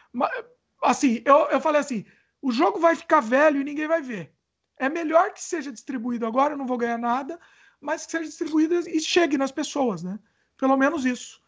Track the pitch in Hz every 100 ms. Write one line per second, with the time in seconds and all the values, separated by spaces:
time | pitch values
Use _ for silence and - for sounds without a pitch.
0 | _ 240 - - - _ _ _ - 262
1 | 285 226 285 285 - 277 320 294 277 226
2 | - _ _ _ 269 233 370 392 330 320
3 | - 311 220 254 311 277 277 294 311 330
4 | 262 208 147 _ _ _ _ - 262 330
5 | 311 320 415 - - 339 277 220 - 262
6 | 240 240 226 240 285 285 254 247 233 233
7 | 233 254 277 330 _ _ _ _ 294 311
8 | - 330 302 - 320 311 320 349 330 311
9 | 311 349 330 277 269 294 277 294 254 175
10 | 180 202 - _ _ _ 262 269 269 330
11 | 254 247 - -